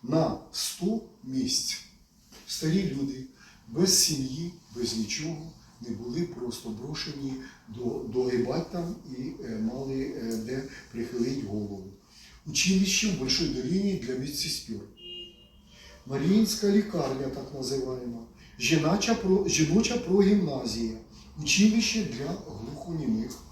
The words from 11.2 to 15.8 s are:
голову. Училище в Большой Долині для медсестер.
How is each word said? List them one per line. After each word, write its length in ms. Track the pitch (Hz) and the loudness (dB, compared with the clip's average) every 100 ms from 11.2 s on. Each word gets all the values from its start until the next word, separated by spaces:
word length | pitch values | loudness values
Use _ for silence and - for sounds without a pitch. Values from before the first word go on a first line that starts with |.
| 120 131 101 | -2 -2 -4
голову. 460 | 104 101 98 92 - _ - - - 156 | -6 -6 -8 -12 -18 _ -20 -20 -16 -4
Училище 600 | 139 185 190 190 - 220 | 0 4 4 4 4 2
в 120 | 160 | 0
Большой 280 | 127 - 151 | 0 2 2
Долині 560 | 123 127 185 202 175 120 | 0 0 2 2 0 -2
для 120 | 127 | -4
медсестер. 600 | 143 - 160 - - 104 - - - 349 349 - - - - - | -4 -4 -4 -6 -8 -10 -10 -16 -14 -14 -14 -20 -20 -20 -20 -20